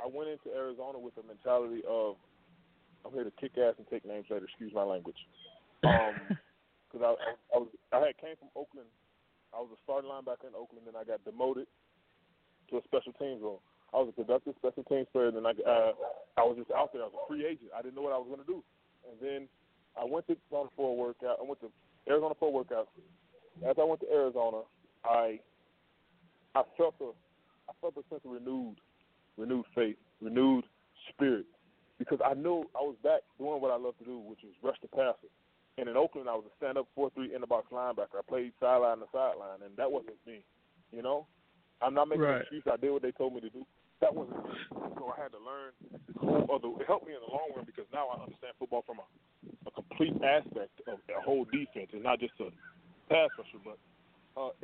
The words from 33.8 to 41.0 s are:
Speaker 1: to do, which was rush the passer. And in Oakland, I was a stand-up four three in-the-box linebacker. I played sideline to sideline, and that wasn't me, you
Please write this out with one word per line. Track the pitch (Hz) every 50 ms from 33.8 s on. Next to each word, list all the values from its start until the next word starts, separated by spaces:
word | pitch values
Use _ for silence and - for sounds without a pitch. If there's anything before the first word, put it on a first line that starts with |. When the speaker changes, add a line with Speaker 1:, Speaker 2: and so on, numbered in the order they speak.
| 127 123 117 -
Speaker 1:
to | 117
do, | 123 127 120
which | 104 107 107 - -
was | 101 90 _
rush | 120 135 - -
the | - -
passer. | - 139 131 123 113 - - - _ _ _ _ _ _ _ _ _ 135
And | 123
in | 120 117
Oakland, | 131 160 165 - 143 131
I | 123 113
was | 110 107 104
a | -
stand-up | _ 147 135 131 139 123 - _
four | 139 139 131 -
three | 135 131 - 127
in-the-box | 127 123 120 120 110 110 -
linebacker. | 120 123 127 123 117 107 101 - -
I | 101 -
played | - 127 127 123 120 - _
sideline | 127 123 127 123 123 117 113
to | 110 107 - -
sideline, | 131 131 120 - 98 101 98 95 95 101
and | 101 101
that | 110 135 135
wasn't | 143 127 113 113 107 - _
me, | 117 113 104 - _ _ _ _ _ _ _ _ _
you | 113 117